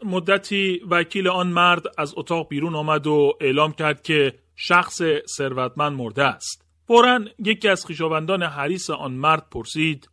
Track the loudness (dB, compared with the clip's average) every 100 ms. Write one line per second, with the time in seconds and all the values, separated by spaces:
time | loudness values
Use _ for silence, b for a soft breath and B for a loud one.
0 | -4 -2 0 0 0 -2 0 -2 0 0
1 | 0 0 0 0 0 4 4 2 -2 -6
2 | -6 -6 -4 -4 -4 -4 -4 -2 0 0
3 | 2 4 4 2 0 2 0 0 -2 -2
4 | 0 2 2 -2 _ -10 2 2 2 -2
5 | -2 -2 -4 -6 -6 -4 -4 -2 -4 -4
6 | -6 0 0 -2 -10 -14 _ _ 4 6
7 | 6 4 -2 -4 -2 0 0 0 -4 -4
8 | -2 -2 -2 -2 -2 -4 -4 -4 -6 -6
9 | -6 -2 2 2 -2 -12 -8 -4 -2 -4
10 | _